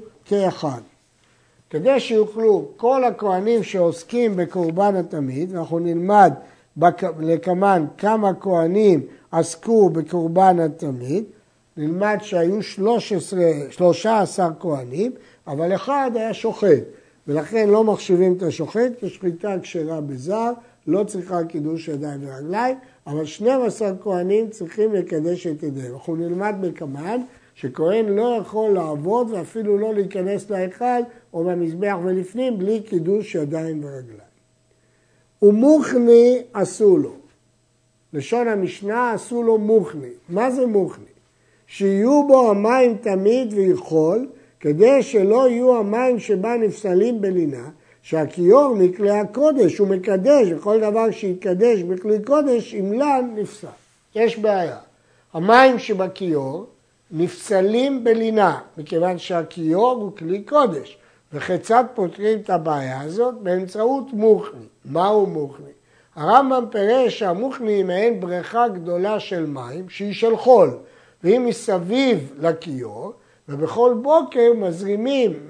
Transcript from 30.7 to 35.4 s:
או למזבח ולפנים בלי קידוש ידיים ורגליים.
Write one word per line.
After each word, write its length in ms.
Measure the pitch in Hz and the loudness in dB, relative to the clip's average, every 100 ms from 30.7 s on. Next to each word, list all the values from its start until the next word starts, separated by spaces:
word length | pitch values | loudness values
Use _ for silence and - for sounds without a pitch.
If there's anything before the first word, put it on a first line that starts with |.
| 185 240 247 233 - _ | -4 -2 -2 -4 -10 _
או 160 | 170 175 | -6 -2
למזבח 460 | 175 165 165 202 190 | -2 -4 -2 -4 -2
ולפנים 540 | 180 185 180 233 254 214 | -2 -2 -4 -4 -4 -2
בלי 220 | 190 220 | -2 -4
קידוש 540 | 214 180 160 208 208 | -2 -4 0 -2 -2
ידיים 500 | 180 143 160 160 156 | -6 -4 -6 -6 -8
ורגליים. 460 | 143 135 123 107 101 _ _ _ _ _ _ _ _ _ _ - | -10 -14 -18 -20 -20 _ _ _ _ _ _ _ _ _ _ 2